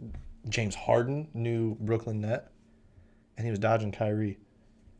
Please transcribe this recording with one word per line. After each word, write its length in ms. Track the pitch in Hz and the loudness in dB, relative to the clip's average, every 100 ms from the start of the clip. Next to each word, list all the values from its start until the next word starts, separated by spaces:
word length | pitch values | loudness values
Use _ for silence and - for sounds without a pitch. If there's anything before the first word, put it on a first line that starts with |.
| 117 - - - 120 | -12 -12 -12 -12 -4
James 260 | 107 107 | 0 0
Harden, 540 | 90 - 117 120 143 151 | -2 4 4 4 -2 -4
new 420 | 117 117 117 113 107 | -4 0 2 0 0
Brooklyn 440 | 107 113 110 107 | 0 0 0 -4
Net. 300 | 107 117 - - - - - - - - _ - | -2 -2 -4 -20 -20 -20 -20 -20 -20 -20 _ -6
And 80 | |
he 60 | 113 | -4
was 80 | 104 | 0
dodging 320 | 110 113 107 | 2 2 2
Kyrie. 460 | 98 110 107 107 95 - - - - - - | -2 0 2 0 -2 -12 -20 -20 -20 -20 -20